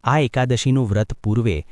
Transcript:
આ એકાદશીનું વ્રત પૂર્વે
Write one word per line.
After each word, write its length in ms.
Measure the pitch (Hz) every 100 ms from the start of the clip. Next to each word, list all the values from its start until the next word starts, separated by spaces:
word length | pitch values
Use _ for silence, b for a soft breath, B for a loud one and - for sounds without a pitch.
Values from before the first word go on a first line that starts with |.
આ 160 | - 156
એકાદશીનું 680 | 135 - 127 120 127 131 120
વ્રત 260 | 101 107
પૂર્વે 520 | - 104 110 113 78 -